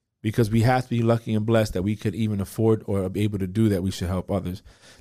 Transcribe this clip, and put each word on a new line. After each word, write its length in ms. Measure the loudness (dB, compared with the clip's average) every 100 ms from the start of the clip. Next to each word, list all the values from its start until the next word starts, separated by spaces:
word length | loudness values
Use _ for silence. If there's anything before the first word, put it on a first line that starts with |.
| _ _
Because 280 | -4 0 2
we 120 | 2
have 220 | 4 2
to 60 | 0
be 120 | 0
lucky 320 | 2 2 0
and 100 | -2
blessed 300 | 2 2 2
that 80 | 0
we 120 | -2
could 200 | -2 -4
even 260 | -2 -2 -2
afford 420 | -4 0 2 2 0
or 200 | -2 -2
be 100 | -2
able 180 | -2 -2
to 80 | -2
do 220 | 2 2
that. 140 | 2
We 80 | -2
should 180 | -4 -4
help 220 | -4 -2
others. 320 | -4 -4 -10 -14 -20 -20 -10